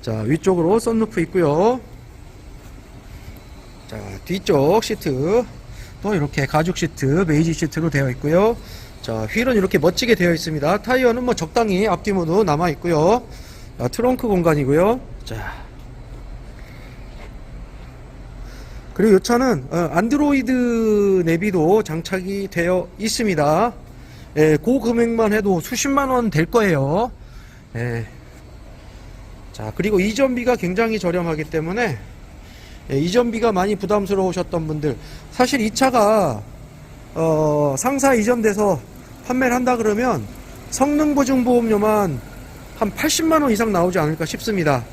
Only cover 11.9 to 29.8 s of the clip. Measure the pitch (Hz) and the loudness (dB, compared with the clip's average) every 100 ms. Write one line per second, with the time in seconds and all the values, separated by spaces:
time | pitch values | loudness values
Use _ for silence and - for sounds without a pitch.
11.9 | 175 - 190 165 185 202 147 175 139 170 | 0 0 0 2 2 4 2 0 -2 0
12.9 | 160 165 240 - - - - - - 127 | 4 4 4 0 -16 -16 -16 -18 -4 -4
13.9 | - 240 254 240 190 170 151 131 147 190 | 0 0 2 2 2 4 2 4 4 4
14.9 | 247 - - - 110 - - - - - | 2 -4 -14 -10 -10 -10 -12 -16 -18 -18
15.9 | - - - - - - - - - - | -18 -16 -16 -14 -14 -16 -16 -18 -18 -18
16.9 | - - - - - - - - - - | -16 -16 -16 -16 -16 -16 -14 -14 -16 -18
17.9 | - - - - - - - - - - | -18 -18 -18 -16 -14 -14 -14 -14 -16 -12
18.9 | - 214 190 - 240 262 170 127 165 165 | 0 6 6 6 2 2 0 -2 -2 0
19.9 | 156 226 285 294 277 233 254 240 233 220 | 0 2 2 4 2 2 0 2 2 2
20.9 | 208 202 190 165 165 208 185 156 214 208 | 4 4 4 2 2 2 2 4 4 2
21.9 | 160 160 190 185 196 196 170 170 185 - | -6 -4 -6 -4 -6 -4 -2 0 0 -2
22.9 | - 214 - 220 160 143 156 240 - - | -6 -4 0 0 2 2 4 2 -2 -18
23.9 | - - - - 151 156 151 208 262 220 | -20 -20 -20 -8 2 4 4 4 2 2
24.9 | 233 233 233 220 214 202 180 - 254 277 | 2 2 2 2 2 2 0 0 -4 0
25.9 | 277 269 254 226 151 170 240 208 151 135 | 2 2 2 2 0 2 2 4 2 2
26.9 | 170 240 - - - - - - 117 120 | 0 -2 -6 -20 -20 -20 -20 -12 -6 -4
27.9 | 117 113 - - - - - - - - | -4 -6 -14 -20 -20 -20 -20 -20 -20 -20
28.9 | - - - - - - - 107 - | -18 -18 -18 -18 -18 -18 -10 -10 -4